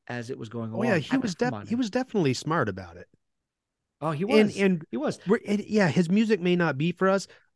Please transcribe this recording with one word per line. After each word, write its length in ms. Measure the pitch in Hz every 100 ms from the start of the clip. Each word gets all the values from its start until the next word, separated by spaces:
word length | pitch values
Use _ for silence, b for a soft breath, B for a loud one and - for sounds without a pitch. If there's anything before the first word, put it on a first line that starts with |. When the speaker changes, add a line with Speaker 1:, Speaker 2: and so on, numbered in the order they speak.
| -
Speaker 1:
as 220 | 120 117
it 80 | 135
was 100 | 117
going 260 | 117 113
Speaker 2:
Oh, 80 | 113
yeah, 100 | 233
Speaker 1:
along. 80 | 180
Speaker 2:
he 140 | -
Speaker 1:
I, 40 | 262
Speaker 2:
was 160 | 247
Speaker 1:
come 120 | 170 247
Speaker 2:
def-, 40 |
Speaker 1:
on, 120 | 220 101
Speaker 2:
he 80 |
Speaker 1:
man. 40 | 240
Speaker 2:
was 120 | 233
definitely 440 | 247 254 208 143
smart 340 | 123 - 165 110
about 280 | 95 90 87
it. 100 | - _ _ _ _ _ _ _ _ _
Speaker 1:
Oh, 80 | 151
he 120 | 147
Speaker 2:
And, 240 | 196 214 208
Speaker 1:
was. 80 | -
Speaker 2:
and 260 | 196 175 -
Speaker 1:
He 60 | 233
was. 200 | 285 - 170
Speaker 2:
we're, 140 | 233 -
and, 140 | 208
yeah, 240 | - 214 180
his 220 | 131 165
music 300 | 202 220 202
may 160 | 180 175
not 200 | 165 135
be 140 | 165
for 160 | - 190
us, 180 | 196 - b b